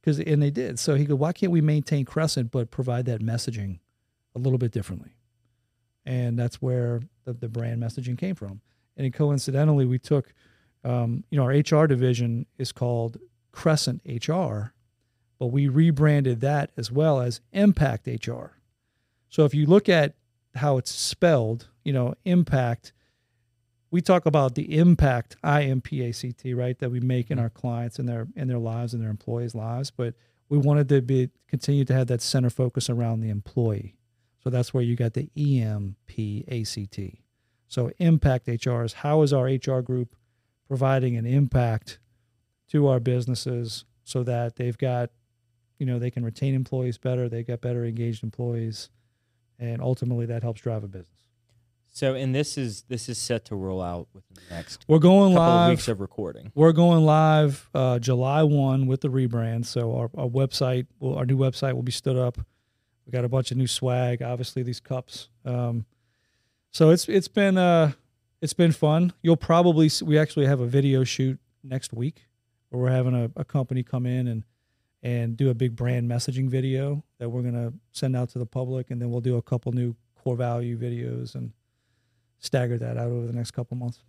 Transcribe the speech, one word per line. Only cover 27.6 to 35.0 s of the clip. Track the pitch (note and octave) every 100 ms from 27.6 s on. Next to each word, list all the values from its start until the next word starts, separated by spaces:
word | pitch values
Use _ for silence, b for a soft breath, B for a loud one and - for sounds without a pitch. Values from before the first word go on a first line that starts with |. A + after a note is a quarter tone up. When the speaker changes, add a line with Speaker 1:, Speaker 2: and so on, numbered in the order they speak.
| B2+ A#2 A#2+ -
Speaker 1:
and | B2
their, | A#2 A#2 -
in | B2+
their | B2
lives | A2+ A2+ A#2+
and | A#2
their | A2+
employees' | G#2 - A#2 A#2+ A2+
lives, | A2 A#2+ C#3
but | - A#2 - _ _ _
we | D3
wanted | C#3 D3 C#3
to | C#3
be, | A#2+ C3 B2+ _ _
continue | C3+ - C#3+ C3
to |
have | C3 B2
that | A#2+
center | - C3+ B2
focus | - B2+ B2 -
around | A#2+ A#2 A2+
the | A2
employee. | G#2 - - A#2 G2+ G2 _ _ _ _ _
So | B2+
that's | B2 A#2+
where | C3
you | A#2+
got | A#2+